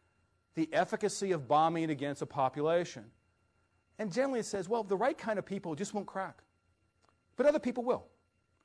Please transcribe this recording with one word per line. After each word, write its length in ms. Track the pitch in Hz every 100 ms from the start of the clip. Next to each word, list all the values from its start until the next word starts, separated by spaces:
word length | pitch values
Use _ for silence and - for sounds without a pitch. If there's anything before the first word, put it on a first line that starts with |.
| _ _ _ _ _ -
the 140 | 160
efficacy 600 | 143 185 214 202 - 196
of 140 | 170 123
bombing 420 | 147 160 170 160
against 320 | 143 143 143
a 40 | 147
population. 760 | - 131 147 151 170 175 131 107 - _ _ _ _ _ _ _ -
And 120 | 214
generally 280 | 175 277 254
it 60 | 202
says, 240 | 202 180
"Well, 140 | 233
the 140 | 202 190
right 200 | 247 320
kind 200 | 208 208
of 80 | -
people 300 | 196 180 151
just 180 | 202
won't 140 | 208 185
crack. 360 | 196 185 - _ _ _ _ _ _ _ _ _ -
But 100 | 277
other 140 | 294
people 240 | 247 240
will." 220 | 240 233 - _ _ _ _ _